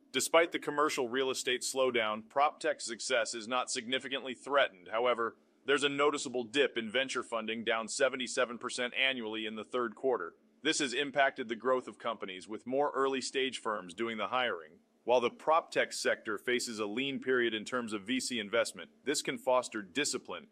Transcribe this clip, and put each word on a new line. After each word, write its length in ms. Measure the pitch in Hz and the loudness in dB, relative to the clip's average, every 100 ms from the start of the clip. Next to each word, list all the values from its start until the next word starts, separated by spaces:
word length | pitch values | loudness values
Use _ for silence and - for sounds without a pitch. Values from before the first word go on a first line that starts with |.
| _ | _
Despite 400 | 135 - 165 170 | -2 4 6 6
the 60 | 160 | 2
commercial 500 | 156 147 151 147 120 | -2 2 2 2 0
real 220 | 127 131 | 0 0
estate 320 | 120 131 127 | 0 0 -2
slowdown, 640 | - 131 131 117 107 107 110 | 0 2 4 4 2 -2 -2
prop 300 | 139 151 - | 2 2 2
tech 220 | 156 131 | -2 -2
success 540 | 110 113 - 123 107 120 | -6 -8 0 2 2 -4
is 120 | 107 | -2
not 220 | 127 - | -2 -2
significantly 640 | 131 117 131 131 131 127 | -4 -2 -4 -2 -6 -6
threatened. 560 | 113 131 139 123 95 87 | -8 2 4 4 2 -4
However, 440 | 110 123 117 113 - _ _ 123 | 2 4 4 0 -4 _ _ 0
there's 160 | 139 | 2
a 60 | 143 | 2
noticeable 540 | 143 147 147 135 123 | 2 2 2 -2 -4
dip 360 | 113 139 127 117 | 0 2 2 0
in 100 | 113 | -2
venture 320 | 120 131 127 | 0 0 -4
funding, 420 | - 113 110 113 | -4 -4 -4 -4
down 240 | 110 113 107 | 0 -2 -2
seventy-seven 680 | - 131 127 120 131 117 117 | 0 2 2 -2 0 0 -2
percent 380 | 120 - 123 117 | -6 -4 -4 0
annually 500 | 135 127 107 110 107 | 0 0 -4 -4 -6
in 100 | 110 | -8
the 80 | |
third 300 | 104 127 120 | -4 -2 -2
quarter. 400 | - 135 110 85 - _ _ | -2 -2 0 -4 -12 _ _
This 160 | 151 151 | 0 0
has 140 | 139 | 0
impacted 540 | 123 143 143 135 135 113 | 0 0 2 2 2 -6
the 80 | 113 | -2
growth 320 | 123 131 120 | 0 0 -2
of 120 | 104 | -8
companies, 480 | 117 107 98 92 90 | -6 -6 -8 -10 -10
with 180 | 107 120 | -10 -4
more 260 | 135 147 131 | 0 0 0
early-stage 640 | 135 135 131 135 131 113 | 0 0 -2 -2 -2 -2
firms 340 | 117 104 90 | -4 -4 -6
doing 240 | 85 113 107 | -6 -4 -2
the 100 | 98 | -2
hiring. 440 | 123 123 87 78 90 _ _ | 0 0 -2 -8 -20 _ _
While 180 | 110 123 | 2 4
the 80 | 117 | 4
prop 420 | 120 - 160 - | 0 4 4 4
tech 220 | 139 117 | 0 0
sector 460 | - 123 110 110 101 | 0 0 0 -2 -4
faces 400 | - 123 120 107 | 0 0 0 -4
a 80 | 104 | -4
lean 320 | 113 139 127 | -2 -4 -2
period 340 | 131 127 117 | 0 2 2
in 100 | 110 | 0
terms 300 | 104 127 113 | -4 -4 -4
of 80 | 107 | -6
V 180 | 98 127 | -2 -2
C 200 | - 120 | -2 -4
investment, 500 | 104 113 107 90 82 _ - | 0 0 0 -4 -14 _ -4
this 160 | 139 | -2
can 160 | - 127 | -2 -4
foster 460 | 131 127 120 110 | 2 2 0 -6
discipline 640 | 95 135 147 117 - 87 73 | -4 -2 -2 -4 -6 -10 -8